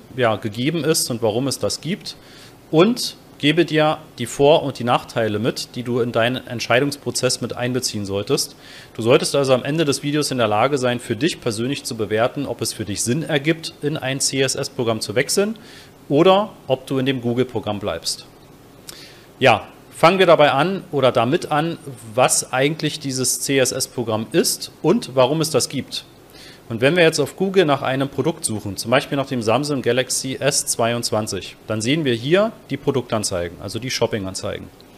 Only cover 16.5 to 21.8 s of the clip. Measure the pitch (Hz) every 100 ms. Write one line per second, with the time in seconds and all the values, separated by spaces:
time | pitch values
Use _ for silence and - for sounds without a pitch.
16.5 | - - 131 - 135 127 131 120 120 123
17.5 | 110 107 104 98 82 - - - - -
18.5 | - - - - - - - - - 127
19.5 | 104 - - - - 165 190 175 151 143
20.5 | 135 170 196 - 143 127 117 120 139 -
21.5 | 151 165 160